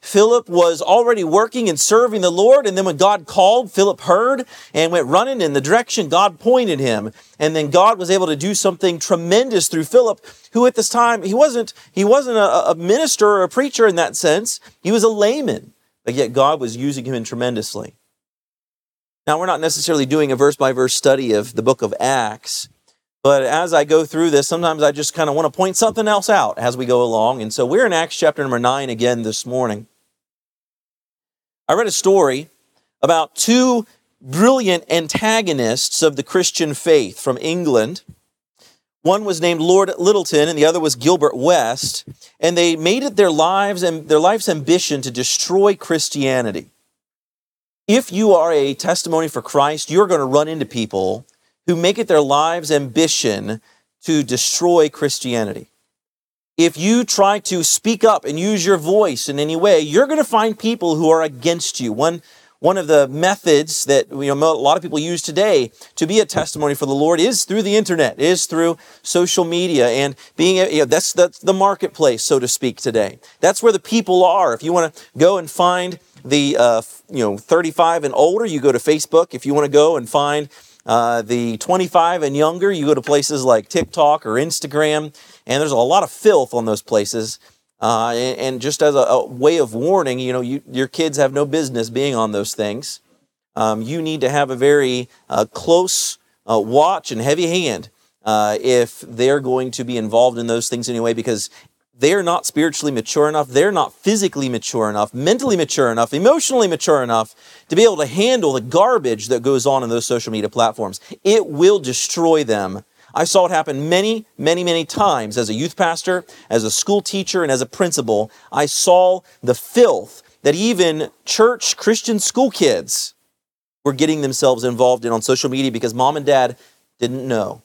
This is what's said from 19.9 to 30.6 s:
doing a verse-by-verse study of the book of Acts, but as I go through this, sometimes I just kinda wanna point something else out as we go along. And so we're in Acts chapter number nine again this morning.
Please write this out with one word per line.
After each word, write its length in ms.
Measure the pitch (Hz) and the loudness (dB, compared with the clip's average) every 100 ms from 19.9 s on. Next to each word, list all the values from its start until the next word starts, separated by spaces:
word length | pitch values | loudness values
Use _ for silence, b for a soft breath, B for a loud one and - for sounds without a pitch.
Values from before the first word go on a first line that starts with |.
| 156 131 | 0 2
doing 240 | 151 147 | 0 0
a 60 | 127 | 4
verse-by-verse 580 | 143 147 131 127 127 | 2 4 0 2 0
study 380 | - 139 135 127 | 2 2 2 2
of 240 | 104 104 113 | 0 0 -2
the 60 | |
book 200 | 120 135 | 0 0
of 100 | 110 - | -2 -2
Acts, 680 | 123 135 110 110 - - - _ _ _ _ _ | -2 0 -2 -8 -10 -10 -12 _ _ _ _ _
but 180 | 135 139 | 2 4
as 320 | 131 151 175 | 2 -2 0
I 80 | 160 | 0
go 220 | 151 160 | 4 2
through 260 | 156 160 165 | 2 0 2
this, 160 | 143 139 | 2 0
sometimes 380 | 165 170 156 | -2 -2 2
I 80 | 147 | 0
just 220 | 139 147 | 0 -6
kinda 180 | - 151 | -2 -2
wanna 180 | 143 160 | 0 -2
point 260 | - 190 185 | 0 -2 0
something 300 | 226 226 214 | 0 0 0
else 240 | 208 190 | 0 2
out 280 | 202 113 - | 0 0 -2
as 180 | 120 123 | -4 -4
we 100 | 127 | 0
go 160 | 123 | 2
along. 400 | 123 113 110 131 | 2 2 0 -2
And 100 | 107 | -6
so 140 | - 123 | -4 -2
we're 200 | 185 247 | 0 0
in 60 | |
Acts 240 | 165 165 - | 0 -2 0
chapter 260 | 160 147 | -2 0
number 180 | 139 120 | -4 0
nine 280 | 123 135 135 | 0 0 -4
again 340 | 113 120 120 | -2 -2 -2
this 220 | 110 110 | -4 -8
morning. 440 | 123 127 123 104 - _ _ _ _ _ _ _ | -6 -4 -4 -6 -12 _ _ _ _ _ _ _